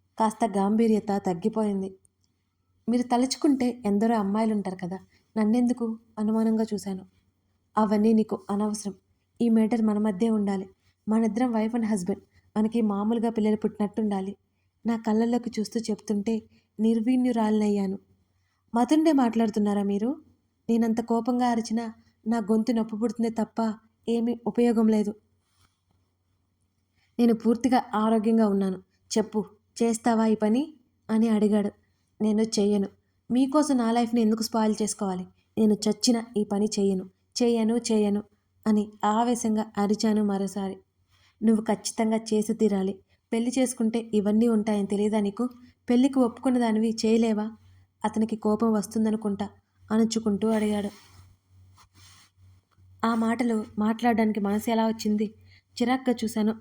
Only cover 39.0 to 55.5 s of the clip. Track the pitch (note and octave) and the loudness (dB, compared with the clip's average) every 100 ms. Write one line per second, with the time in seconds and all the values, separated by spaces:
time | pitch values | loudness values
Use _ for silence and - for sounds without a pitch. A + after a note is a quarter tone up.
39 | G#3 G#3+ A#3+ A#3 A3 G#3+ A3 - G3+ G#3+ | 0 2 0 0 0 -2 -4 -2 0 0
40 | A3 G#3+ G#3 G3 G3 G3+ F#3+ G3 _ _ | 2 0 0 -2 -4 -6 -8 -10 _ _
41 | _ _ _ _ A3 G#3+ A3 G3+ - - | _ _ _ _ 2 2 0 -2 -4 -2
42 | A3 A3 A3+ G#3+ G#3+ A3 A3 G3 F#3+ G3 | 0 -2 0 -2 -2 0 2 2 -2 -6
43 | _ _ _ A3+ A#3+ B3+ B3 - A3 A#3 | _ _ _ -4 -2 0 -2 0 -2 -2
44 | A3+ G#3 G3+ G#3+ A#3 A3 A3 G#3 G3 G3+ | -2 -2 2 2 2 2 0 -2 -2 -2
45 | G#3+ G#3+ G3+ G3+ B3 - - _ - A#3+ | 0 0 -2 -4 -6 -6 -20 _ 0 2
46 | C4+ C4+ A#3 - C4 B3 A#3 G#3+ A3+ A3+ | 4 2 0 0 -2 0 2 2 0 0
47 | A3 A3+ A3+ G#3+ G#3+ A3 - - _ _ | 2 2 2 0 -4 -10 -20 -20 _ _
48 | G#3+ A3 A3 A3 G#3+ G#3+ A3+ G#3+ G#3 A3+ | -4 -2 -2 -2 0 0 2 0 -2 -2
49 | A3 G#3+ G#3+ G3 G#3 - _ _ - A3 | 0 -2 -4 -4 -8 -10 _ _ -2 0
50 | A3+ A3+ A3 G3 A3 A3 G#3+ G#3 G3+ - | 2 0 -2 0 0 0 0 -2 -4 -10
51 | - - - _ _ _ - _ _ _ | -20 -20 -20 _ _ _ -20 _ _ _
52 | - - _ _ - _ _ _ - - | -20 -20 _ _ -20 _ _ _ -20 -4
53 | A3+ A#3 A3+ A#3 A#3+ A3 G#3+ - G#3+ A3+ | -2 0 0 0 0 -2 -4 -2 -2 0
54 | A#3+ A3+ A3 G#3+ G3 G#3 A3+ A3+ A3+ A3 | 2 2 2 0 -2 -2 0 0 0 0
55 | G#3+ G#3 G#3+ - - | -2 -2 -2 -8 -20